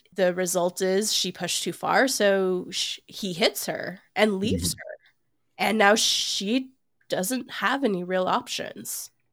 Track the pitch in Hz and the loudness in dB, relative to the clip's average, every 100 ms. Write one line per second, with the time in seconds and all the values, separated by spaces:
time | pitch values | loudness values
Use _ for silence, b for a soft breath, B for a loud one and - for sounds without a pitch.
0 | _ - 180 180 185 175 175 175 185 190 | _ 0 0 2 0 0 0 0 0 2
1 | 214 - 185 - 175 - - 170 165 175 | 0 0 -2 -4 -4 -4 -4 -4 2 2
2 | 262 262 202 196 190 180 - - - - | 4 4 4 4 2 0 -4 -6 -6 -6
3 | - - 190 170 392 - - - - 185 | -12 -8 -6 0 0 0 -6 -6 -6 -10
4 | _ - 214 190 208 - 170 - - - | _ 0 2 2 0 0 -2 -4 -10 -16
5 | _ _ _ _ _ - 202 214 202 220 | _ _ _ _ _ -4 0 6 6 6
6 | - - - - 196 254 262 _ _ _ | 4 0 -2 -2 0 0 -2 _ _ _
7 | - 175 185 254 - - 202 269 269 175 | -6 -2 -2 -2 -4 -2 0 2 0 0
8 | 180 185 185 208 254 - - - - - | -2 -2 0 0 -2 -8 -8 -10 -10 -10
9 | - _ _ | -12 _ _